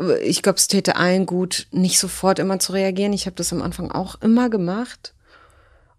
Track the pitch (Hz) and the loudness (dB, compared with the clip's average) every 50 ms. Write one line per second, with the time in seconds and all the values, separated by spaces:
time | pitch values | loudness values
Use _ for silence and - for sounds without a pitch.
0 | - 175 127 - - 110 175 - - 202 180 - - - 202 196 - 180 - - | 0 0 0 2 2 0 -2 0 0 0 2 2 2 2 2 2 2 2 2 2
1 | 175 180 185 190 190 - 180 180 185 180 - - - - - 185 185 180 - - | 2 2 2 2 0 0 -2 -2 -2 -2 -4 -6 -6 -4 0 0 2 2 2 0
2 | - 180 - - - 190 190 190 - 190 196 185 - - 185 196 190 190 185 190 | -2 -2 -4 0 2 2 2 2 0 -2 -2 -2 -2 -2 0 0 0 0 0 0
3 | 202 208 202 185 - 185 180 - 170 - 175 170 - 180 - - 170 - - 160 | 0 0 0 -2 -4 -6 -6 -6 -4 -4 -2 -4 -4 -4 -6 -6 -6 -6 -4 -4
4 | 185 190 - - - 220 226 247 247 240 220 202 175 175 185 220 247 - - - | -6 -6 -6 -2 2 4 4 4 4 2 0 0 0 0 -2 -4 -6 -8 -12 -16
5 | - - _ _ _ _ - - - _ _ _ _ _ _ _ _ _ _ | -18 -20 _ _ _ _ -20 -20 -20 _ _ _ _ _ _ _ _ _ _